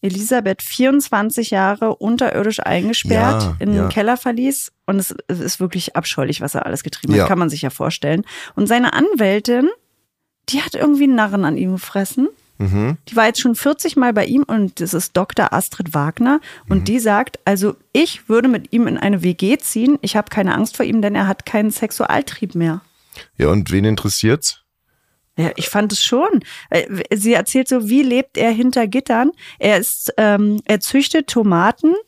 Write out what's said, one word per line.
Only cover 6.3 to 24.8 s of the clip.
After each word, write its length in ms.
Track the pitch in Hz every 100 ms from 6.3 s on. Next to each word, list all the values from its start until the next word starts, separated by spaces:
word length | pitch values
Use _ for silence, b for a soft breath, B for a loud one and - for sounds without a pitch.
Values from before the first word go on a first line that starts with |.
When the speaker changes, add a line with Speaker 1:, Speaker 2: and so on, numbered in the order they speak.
| 147
Speaker 1:
was 140 | 131
er 100 | - -
alles 160 | -
getrieben 300 | - - -
hat, 40 | 208
Speaker 2:
Ja. 80 | 190
Speaker 1:
kann 120 | 180
man 120 | 170
sich 120 | 147
ja 80 | 135
vorstellen. 540 | - - - 143 160 208 B B
Und 120 | - 202
seine 260 | 240 247
Anwältin, 760 | - 349 359 208 202 214 240 294 466 _ _ _ _ _ _ -
die 140 | 269
hat 120 | -
irgendwie 300 | - 302 285
einen 120 | 285 247
Narren 280 | 214 202
an 120 | 170 165
ihm 160 | 185
gefressen. 560 | 185 - 196 196 - 285 - _ _
Speaker 2:
Mhm. 380 | 98 98 110 160 -
Speaker 1:
Die 80 | 233
war 100 | 220
jetzt 140 | 233
schon 140 | 247
vierzig 420 | 226 277 302 339 294
Mal 160 | 247
bei 140 | 214 -
ihm 160 | 262
und 380 | 285 220 196 -
das 120 | 170
ist 220 | 170 - -
Doktor 360 | 196 - 202
Astrid 420 | 143 - - 175
Wagner. 460 | 156 147 - 240 294 B B -
Und 120 | 190
Speaker 2:
Mhm. 40 |
Speaker 1:
die 140 | 92 240
sagt: 400 | 220 208 - -
Also 320 | - 196 202 - _
ich 360 | 247 330 - -
würde 200 | 220 254
mit 240 | 226 -
ihm 140 | 233 233
in 120 | -
eine 240 | 196 196
W 120 | 170
G 220 | 175 185 277
ziehen. 400 | - 220 247 285
Ich 140 | 202 220
habe 120 | -
keine 240 | - 190
Angst 220 | - 220 -
vor 80 |
ihm, 180 | 247 226
denn 120 | 202
er 120 | 208 196
hat 200 | 190 -
keinen 240 | 214 214
Sexualtrieb 840 | 202 220 - - - 285 - 196
mehr. 260 | 175 165 165 _ B B B B _
Speaker 2:
Ja, 120 | 71
und 220 | 95 78
wen 140 | 92
interessiert's? 720 | 104 110 104 - 110 143 - - _ _